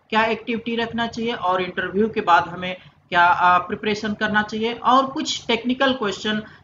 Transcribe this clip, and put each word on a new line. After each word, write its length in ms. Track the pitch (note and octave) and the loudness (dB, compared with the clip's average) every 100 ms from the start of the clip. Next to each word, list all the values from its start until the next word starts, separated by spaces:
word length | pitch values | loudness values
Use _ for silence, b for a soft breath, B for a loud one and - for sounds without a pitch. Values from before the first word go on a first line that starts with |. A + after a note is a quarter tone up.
| - | -4
क्या 140 | A3 | 0
activity 520 | A3+ A3 - A3 A#3 A#3 | 0 0 -4 -6 -4 -4
रखना 300 | A3+ A3+ A#3 | -4 -2 -4
चाहिए 260 | A#3 A#3 | -4 -6
और 300 | A#3+ F3+ F#3 | -2 0 0
interview 460 | F3+ F#3+ F3+ F#3 A3 | -2 -4 -4 0 0
के 120 | G#3+ | 0
बाद 280 | F3+ E3+ F3 | 4 4 4
हमें 280 | F3 F3+ F3+ b b - | -6 -8 -8 b b -2
क्या, 160 | F3 F3 | 4 6
अ, 320 | E3+ F3+ F3+ | 6 4 4
preparation 540 | F3 G#3 G#3+ G#3 G#3+ | 2 -6 -4 -4 -4
करना 280 | G#3 G#3+ G#3+ | -4 0 0
चाहिए 300 | G#3 G#3+ A3+ | -2 -2 -4
और 340 | A#3+ A3+ B3+ C4 | -2 2 4 2
कुछ 400 | D#4 - - - | -4 -6 -6 -2
technical 460 | A3+ B3 B3+ C4+ | -2 -2 0 0
question, 500 | B3+ G#3 F#3+ G#3+ G#3+ - B | 0 -4 -4 -4 -4 -6 B